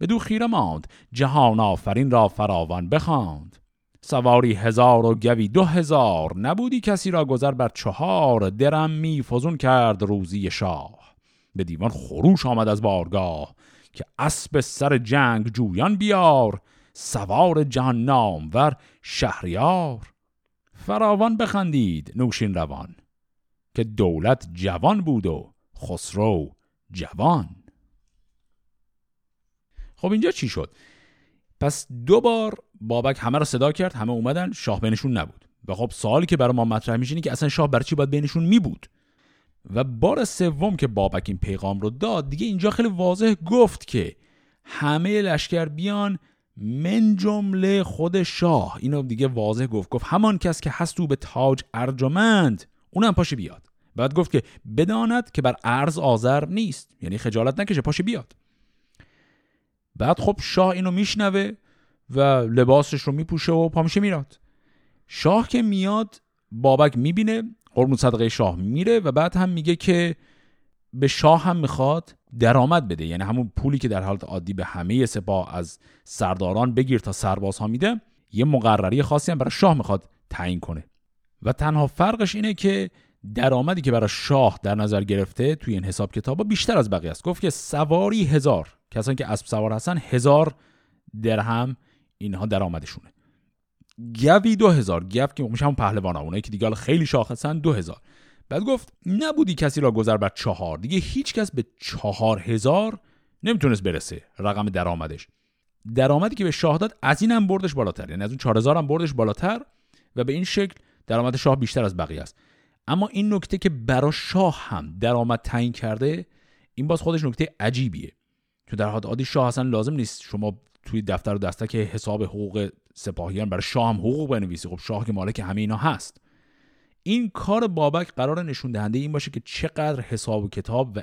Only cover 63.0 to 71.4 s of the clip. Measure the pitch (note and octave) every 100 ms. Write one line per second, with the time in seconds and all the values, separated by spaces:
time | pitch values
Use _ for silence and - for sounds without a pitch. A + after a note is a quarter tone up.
63 | - C#3+ D#3+ E3 - E3 E3 E3 D#3+ G3+
64 | G3+ D#3+ C3+ _ _ _ _ _ _ _
65 | _ - D#3 A3 A#3+ B3 A3 G3 F#3+ G#3+
66 | G#3+ - _ _ - A2 C3+ C3+ D3+ A#2+
67 | C#3+ F3+ A3 A3+ A3+ - _ A#2+ C3 C3
68 | B2+ A2+ A2+ - G2 E2+ G2 C#3+ G3 A#3
69 | E3 C3+ E3+ F3+ F#3 E3+ D#3 E3+ F#3+ F3
70 | E3+ D#3+ _ _ _ _ _ _ _ B2+
71 | C#3 - D#3 E3